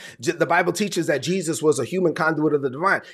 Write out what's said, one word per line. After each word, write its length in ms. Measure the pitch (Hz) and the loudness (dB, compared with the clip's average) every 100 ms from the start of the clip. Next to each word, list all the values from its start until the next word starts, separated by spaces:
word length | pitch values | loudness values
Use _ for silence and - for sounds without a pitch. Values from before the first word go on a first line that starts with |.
| - - | -20 -10
J-, 140 | 123 | -4
the 120 | 165 156 | 0 2
Bible 280 | 170 175 | 2 2
teaches 340 | 170 208 175 156 | 0 -2 -2 0
that 160 | 143 | 0
Jesus 400 | 123 190 165 156 | 0 -2 -2 0
was 160 | 156 131 | 2 2
a 60 | 120 | 0
human 280 | 180 175 | 0 0
conduit 400 | 147 160 156 156 | 2 0 2 2
of 80 | 147 | 2
the 80 | 135 | -2
divine. 320 | 127 190 160 - | -2 0 0 -2